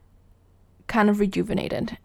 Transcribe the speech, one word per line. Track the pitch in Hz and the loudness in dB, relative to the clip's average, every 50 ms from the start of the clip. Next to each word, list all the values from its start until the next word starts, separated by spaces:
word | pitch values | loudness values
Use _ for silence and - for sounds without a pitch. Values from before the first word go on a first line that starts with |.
| _ _ _ _ _ _ _ _ _ _ _ _ _ _ _ _ _ - | _ _ _ _ _ _ _ _ _ _ _ _ _ _ _ _ _ -4
kind | - 226 208 208 | 0 2 4 4
of | 208 208 | 4 2
rejuvenated, | 208 202 196 180 175 - - - - - - - - 226 - - _ | 2 0 0 -2 -2 -2 -2 -4 -4 -4 -4 -4 -6 -6 -8 -4 _